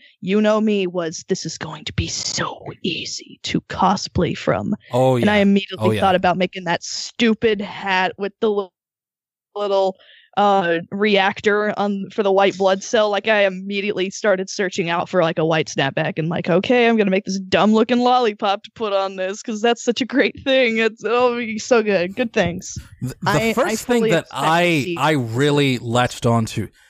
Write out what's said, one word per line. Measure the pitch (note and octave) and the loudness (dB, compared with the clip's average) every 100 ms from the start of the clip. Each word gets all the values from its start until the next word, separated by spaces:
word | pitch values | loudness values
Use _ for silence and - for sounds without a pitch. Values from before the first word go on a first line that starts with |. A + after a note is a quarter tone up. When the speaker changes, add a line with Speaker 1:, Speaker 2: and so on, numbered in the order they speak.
| - _ | -20 _
Speaker 1:
you | F3 G3+ | -2 2
know | G#3+ G#3+ | 4 2
me, | G#3+ G3+ F3+ | 2 0 -2
was, | F3+ E3 D#3+ - | -2 -6 -8 -6
"This | F#3 | -6
is | - - | -6 -10
going | D#3+ D#3 - | -12 -12 -8
to | |
be | - D#3+ | -6 -4
so | - - - - - - - | -6 -6 -6 -6 -8 -14 -8
easy | - - - - - - | -6 -6 -8 -12 -14 -14
to | - F3+ | -4 -4
cosplay | - - F#3 G3 - - D#3+ - | -4 0 2 2 -2 -2 -2 -2
from." | - F#2 G2+ - - | -2 -2 -2 -6 -4
Speaker 2:
Oh, | B2 C3 B2 | 0 2 4
Speaker 1:
And | G3+ | 2
I | G#3 | 4
Speaker 2:
yeah. | |
Speaker 1:
immediately | G3+ G3+ G3 F#3+ A3 | 4 2 0 -2 0
Speaker 2:
Oh, | |
yeah. | G#3+ | 2
Speaker 1:
thought | G3 | 2
about | F3+ F#3 F3 | 2 2 0
making | F#3 F#3+ E3+ | -2 -4 -4
that | E3+ | -4
stupid | - - - - A#3 G#3+ A3+ G#3 | -4 -10 -12 0 0 2 0 -2
hat | G3 F3 F#3+ F#3 F#3 - | -6 -8 -2 0 0 -4
with | G3 - | -10 -2
the | A3+ | -2
li-, | G3+ F#3 _ _ _ _ _ _ _ _ G#3 | -2 -4 _ _ _ _ _ _ _ _ -6
little, | G3+ G3 F#3+ F#3+ - - _ - | 0 2 0 -2 -16 -20 _ 0
uh, | G3+ G3 E3+ E3 - | 4 4 2 -2 -4
reactor | G3 G#3+ G3 F#3+ G3+ G#3 G#3 G#3+ - | -2 2 4 2 0 0 0 0 -2
on | G3+ G3 F#3+ | -2 -4 -6
for | - | -2
the | G3 | 2
white | F#3+ G3 F3+ | 4 4 2
blood | G3 G3 | 0 0
cell. | - A#3 G#3+ | 0 0 2
Like, | G3+ A3 | 0 0
I | G#3+ | 2
immediately | G3 F#3 G3 G3+ G3+ F#3 F#3+ | 2 0 -6 -4 -2 -2 -4
started | - A3 F#3+ F#3+ | -2 0 0 -2
searching | - G3+ - E3+ | -4 -4 -2 -2
out | E3+ - | -2 0
for, | F#3 | 2
like, | E3 E3+ | 2 2
a | |
white | D#3+ D#3+ D3 | 0 0 0
snapback | - C#3 - D#3 - | -2 -2 -2 -4 -4
and, | D#3+ | -4
like, | E3+ F3+ | -4 0
"Okay, | F3 - B3 A#3 | 0 2 2 4
I'm | A3+ | 2
gonna | G3 | 2
make | F#3+ | 0
this | - G3 | -2 -8
dumb | F#3 F#3 G3 | -2 2 4
looking | A3 A3+ B3 | 4 2 2
lollipop | B3 B3+ A#3+ G#3 G#3 G#3 | 2 2 0 0 -2 -4
to | - | -6
put | - A3 | -8 -2
on | G3 F#3+ | -2 -2
this | F#3+ F#3 G#3 | -4 -8 -8
'cause | - G#3+ | -8 -2
that's | A#3 A#3 | 0 0
such | - A3 | -2 -2
a | |
great | A#3+ B3+ G3 - | -2 0 0 0
thing. | - C4 B3 A3 | 0 2 2 2
It's, | A3+ A3+ | -2 -2
it'll | G#3 A#3+ B3 A#3+ | -2 0 0 0
be | A3+ G#3+ | -6 -8
so | - A#3+ | 0 2
good." | G#3+ F#3+ F3+ G3 | 2 0 0 -4
Good | B3 | -2
things. | A3+ F3 F3 - - - - | 0 -2 -2 -10 -14 -16 -10
Speaker 2:
Th-, | B2+ - | -10 -4
the | F3 | 0
Speaker 1:
I, | G#3+ A3+ | 0 2
I | |
Speaker 2:
first | A3 C4 A3 | 0 0 -2
thing | - A#3+ | 0 0
Speaker 1:
fully | G#3 | 2
Speaker 2:
that | E3 | 0
Speaker 1:
expect | - B2+ | -2 -2
to | C#3 | 2
Speaker 2:
I, | E3 F3 D#3+ | 2 4 2
Speaker 1:
see | C3 E3 | 0 0
Speaker 2:
I | D3 | 2
really | D3+ A#2 A#2 D3 D3 C#3 B2 | 2 0 0 2 4 2 0
latched | A#2+ A#2+ B2 - B2 | 0 0 0 0 2
onto, | A#2 G#2+ - F#2 - _ | 2 0 -4 -8 -12 _